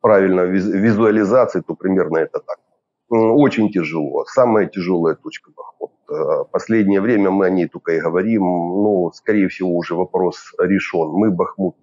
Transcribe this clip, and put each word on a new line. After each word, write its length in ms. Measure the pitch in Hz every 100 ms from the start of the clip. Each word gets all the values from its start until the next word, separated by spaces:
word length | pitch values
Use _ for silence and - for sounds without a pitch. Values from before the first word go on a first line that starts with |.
правильной 480 | 117 101 98 92 90
виз-, 200 | 95 101
визуализации, 880 | 95 110 104 113 107 98 127 120 92 -
то 80 | 85
примерно 420 | 95 95 80 80
это 200 | 80 -
так. 180 | - - _ _ _ _ _
М, 200 | 117 113
очень 380 | 127 139 117 104
тяжело. 540 | 95 78 82 73 71 -
Самая 420 | - 123 110 87
тяжелая 480 | 98 87 90 82 76
точка 360 | - - _ -
Бахмут. 360 | - _ - _ -
Э, 360 | 78 76 76 -
последнее 500 | 95 - 113 98 98
время 280 | 107 110 98
мы 140 | 98 95
о 20 |
ней 180 | 92 82
только 260 | 85 -
и 80 | 82
говорим. 420 | 82 87 104 110
Ну, 680 | 92 90 85 92 104 98 85
скорее 340 | - - 104 92
всего, 280 | - 92 87
уже 200 | 82 85
вопрос 580 | 92 - 90 - - -
решен. 520 | - 147 - 87 78
Мы 180 | 87 110
Бахмут 440 | 87 90 - 92 -